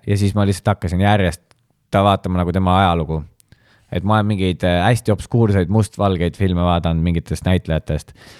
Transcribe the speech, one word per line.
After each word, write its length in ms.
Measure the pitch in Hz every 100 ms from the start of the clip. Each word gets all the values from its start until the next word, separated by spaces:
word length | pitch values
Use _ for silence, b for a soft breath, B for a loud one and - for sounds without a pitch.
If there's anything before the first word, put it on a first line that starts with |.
| -
ja 100 | 101
siis 180 | 98
ma 100 | 98 98
lihtsalt 300 | 95 - 101
hakkasin 240 | 87 90
järjest 400 | 101 104 92 82 _ _ _ _ _
ta 120 | 101
vaatama 360 | 101 98 92 90
nagu 140 | 87
tema 260 | 87 92 90
ajalugu. 440 | 95 85 78 80 71 _ _ b b b b
Et 100 | 87
ma 100 | 95
olen 120 | 107 104
mingeid, 360 | 101 92 82
äh, 160 | 90 87 95
hästi 240 | 123 -
obskuurseid 560 | 101 - 120 113 98 85
mustvalgeid 680 | 107 104 - 101 92 87 -
filme 260 | 98 87
vaadanud 400 | 87 87 85 82
mingitest 420 | 82 85 - 80
näitlejatest. 720 | - 90 - 80 - 76 - B B B